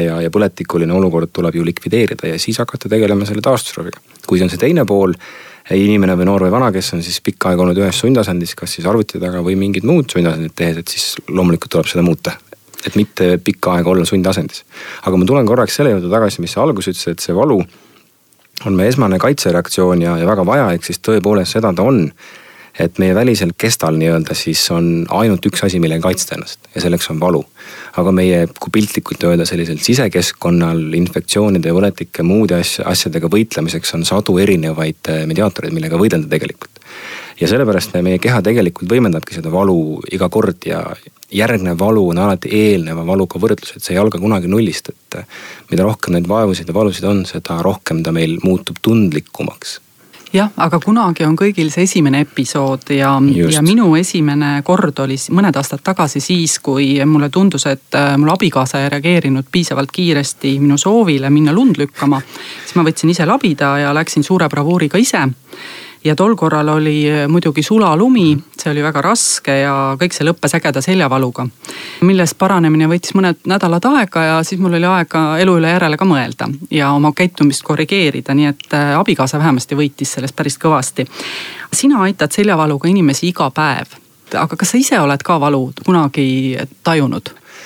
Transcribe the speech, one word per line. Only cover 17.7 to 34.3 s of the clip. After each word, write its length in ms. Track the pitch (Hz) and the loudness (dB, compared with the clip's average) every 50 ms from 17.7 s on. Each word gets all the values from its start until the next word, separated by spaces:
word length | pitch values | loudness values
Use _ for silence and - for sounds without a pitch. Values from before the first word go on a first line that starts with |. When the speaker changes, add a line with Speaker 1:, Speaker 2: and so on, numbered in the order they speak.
| - - _ _ _ _ _ _ _ _ _ _ _ _ _ _ _ - - | -8 -18 _ _ _ _ _ _ _ _ _ _ _ _ _ _ _ -10 -4
Speaker 1:
on 100 | - 98 | -2 0
meie 160 | 90 95 117 127 | 2 2 2 2
esmane 240 | 135 120 98 92 90 - | 2 2 2 2 2 2
kaitsereaktsioon 800 | 127 143 - - 95 85 87 87 - - - 92 90 90 87 85 | 2 0 0 0 0 0 0 -2 -2 -2 0 2 2 2 2 2
ja, 140 | 85 85 82 | 0 0 0
ja 80 | 82 90 | 0 0
väga 160 | 110 98 90 | 2 2 2
vajalik, 380 | 92 123 143 131 98 87 85 - | 2 2 2 2 0 0 -2 -4
siis 160 | - - - | -6 -10 -6
tõepoolest 560 | - - 110 104 90 104 107 98 90 - - | -2 0 2 2 2 2 2 2 0 0 -2
seda 160 | 113 107 101 90 | 0 0 0 0
ta 160 | 85 95 131 | 2 2 2
on. 160 | 135 107 80 73 - _ - - - - - - - - - - - - | 4 2 2 0 -4 _ -18 -20 -20 -20 -20 -20 -20 -20 -20 -14 -6 -4
Et 160 | 85 87 - | -4 -2 0
meie 160 | - 95 92 90 | 0 0 2 2
välisel 380 | 104 120 127 113 101 98 85 82 - | 2 2 2 2 2 0 -2 -2 -2
kestal 380 | - - - - - 80 80 80 | -2 -2 -2 -2 -2 0 0 2
nii-öelda 320 | 80 82 82 82 78 - 87 | 2 2 2 0 0 -2 -6
siis 260 | - - 82 80 - - - 87 | -6 -4 -4 -2 -2 -2 -2 0
on 300 | 85 85 85 85 82 82 - - | 0 0 0 0 0 -2 -2 -2
ainult 320 | - 113 113 98 87 - | 0 2 2 2 2 0
üks 160 | 104 - - - | -2 -2 0 -2
asi, 100 | 98 87 87 85 | -2 0 0 0
millega 240 | 80 80 82 85 | 0 0 0 -2
kaitsta 320 | 92 92 87 - - - - | -2 -2 -2 -4 -8 -8 -10
ennast, 320 | - - - - - - - | -12 -12 -16 -18 -20 -14 -10
ja 80 | 90 | -4
selleks 300 | 90 87 87 82 - - 80 | -2 -2 -2 -2 -2 -4 -4
on 60 | 78 | -2
valu. 220 | 85 90 87 71 - - _ - - - - - - - - 90 | 0 0 0 0 -2 -6 _ -20 -20 -20 -20 -20 -20 -10 -6 -2
Aga 140 | 87 95 95 | 0 2 2
meie, 300 | 92 92 92 90 87 85 82 - | 2 4 4 4 2 2 0 -4
kui 160 | - - - - | -8 -8 -2 0
piltlikult 540 | 107 107 - - - - - - - - 87 | 0 0 0 -2 -6 -6 -6 -6 -4 0 0
öelda, 160 | 87 87 82 - | 2 0 0 -2
sellisel 280 | 90 85 85 82 80 73 - | -2 -4 -4 -4 -6 -4 -2
sisekeskkonnal 1000 | - 120 131 123 101 87 87 85 - - - - 87 87 87 85 82 82 82 80 78 80 | 0 0 0 0 0 0 -2 -2 -2 -4 -4 -2 0 2 2 2 0 0 -2 -4 -2 -2
infektsioonide 720 | 85 87 90 - 87 - - - 104 107 104 95 90 82 82 | -2 -2 -2 -2 -6 -6 -2 -2 0 2 2 2 0 0 0
ja 80 | 85 | 2
põletike 480 | 92 101 101 - - 85 - - - 82 | 2 2 0 -2 -4 -8 -10 -6 -2 0
muude 320 | 87 95 110 110 92 90 | 2 2 2 2 2 2
asja-, 300 | 87 87 - - - - - | 0 -2 -2 -4 -6 -4 -4
asjadega 400 | - - - 87 78 82 82 82 98 | -2 -2 -2 -4 -4 -2 -2 0 2
võitlemiseks 600 | 107 113 - - 82 80 80 85 80 - - - 82 | 0 0 0 -2 -4 -4 -4 -4 -6 -6 -6 -4 -4
on 80 | 82 - | -2 -2
sadu 300 | 95 101 - - | -2 0 0 0